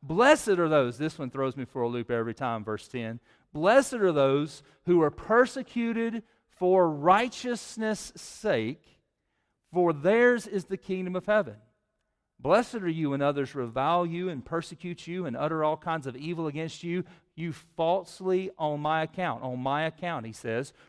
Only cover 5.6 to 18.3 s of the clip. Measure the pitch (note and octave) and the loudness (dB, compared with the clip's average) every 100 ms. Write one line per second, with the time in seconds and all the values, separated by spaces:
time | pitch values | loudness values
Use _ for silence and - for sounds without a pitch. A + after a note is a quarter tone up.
5.6 | - - A#3 A3+ A3+ A3+ - _ _ _ | -8 -4 -2 -2 -2 -4 -12 _ _ _
6.6 | F3+ F#3 F3 D3+ D3+ F#3+ B3 - B3 A#3 | 4 6 4 4 4 4 4 -4 -6 -6
7.6 | - - A3 G#3+ - - - - G#3+ C#3 | -8 -6 -4 -4 -8 -16 -18 -6 0 0
8.6 | A2 D3+ _ _ _ _ _ _ _ _ | 0 -6 _ _ _ _ _ _ _ _
9.6 | _ E3 F3 D3+ D3+ A3 B3 A#3+ - G#3 | _ 2 2 2 2 6 6 4 -2 -6
10.6 | - F#3+ - F#3 F#3 F3+ F3 G#3 D#3+ G#2 | -4 -8 -6 -6 -4 -6 0 0 0 -8
11.6 | _ _ _ _ _ _ _ _ C3 F#3+ | _ _ _ _ _ _ _ _ 2 2
12.6 | B3 A#3+ F#3 D#3+ D3+ C#3 C#3+ C#3+ C3+ C#3+ | 2 -4 -4 -2 -2 0 0 0 -4 -4
13.6 | A#2+ A2+ C#3 E3+ F3 E3+ F#3 D3+ - E3 | -6 -2 0 2 0 -4 -6 -8 -6 -6
14.6 | D#3+ D#3+ F3 F3 - F3+ E3+ A#2 D3 D#3+ | -6 -12 -12 -12 -10 -8 -6 -4 -4 0
15.6 | D3+ D#3 E3+ D#3+ C3+ B2 D3+ E3 D#3+ C#3+ | -2 -2 -4 -6 -6 -10 -8 -6 -6 -6
16.6 | D#3+ - F3 F3 F3 - _ - E3+ D3+ | -8 -8 -6 -6 -6 -12 _ -10 -8 -8
17.6 | _ - D#3+ F#3 F3 - F#3 | _ -2 0 0 -2 -8 -2